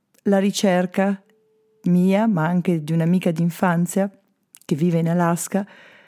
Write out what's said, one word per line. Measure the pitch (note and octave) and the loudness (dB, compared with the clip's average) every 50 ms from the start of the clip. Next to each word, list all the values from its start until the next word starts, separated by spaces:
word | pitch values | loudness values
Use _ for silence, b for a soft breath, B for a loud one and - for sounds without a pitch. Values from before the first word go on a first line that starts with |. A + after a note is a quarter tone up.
| _ _ _ _ _ | _ _ _ _ _
la | G#3 G3 G3 | 0 2 2
ricerca | F#3+ G#3 G3 - - G3 F3+ F3+ F3+ F3+ - G3+ F#3+ G3+ G3 G3 _ _ _ _ _ _ _ _ _ _ _ _ - | 2 0 -2 0 0 2 2 2 0 0 -2 -2 0 0 -2 -6 _ _ _ _ _ _ _ _ _ _ _ _ -2
mia, | F3 F3 F3+ F3+ F#3+ F#3+ G3+ A3+ | 0 2 2 2 2 2 2 2
ma | A#3 G3+ D#3 D#3 | 0 0 0 0
anche | E3 F3+ F3+ D#3+ F#3 F3 D#3+ D3+ | 0 -2 -2 0 -2 -2 -2 -4
di | D3+ D#3+ | -2 -2
un'amica | E3 D#3+ E3 F3+ F#3 - F3+ | 0 0 0 0 0 0 -2
d'infanzia | E3 D#3+ E3+ E3+ E3 - G3+ F3+ E3+ E3+ F3 - - F#3+ G3 G3 - _ _ _ _ _ _ _ - - _ | -2 0 -2 -2 -2 -2 0 0 2 0 -2 -2 -2 -2 -2 -2 -6 _ _ _ _ _ _ _ -20 -20 _
che | - F3 | -6 -2
vive | C3+ E3+ F3+ E3 E3 | 0 0 0 2 0
in | E3 E3 | 0 0
Alaska, | E3+ F3 E3+ E3+ E3+ E3 - - - G3 G3+ B B B B B B B B | 0 2 2 0 0 -2 -4 -4 -4 -4 -4 B B B B B B B B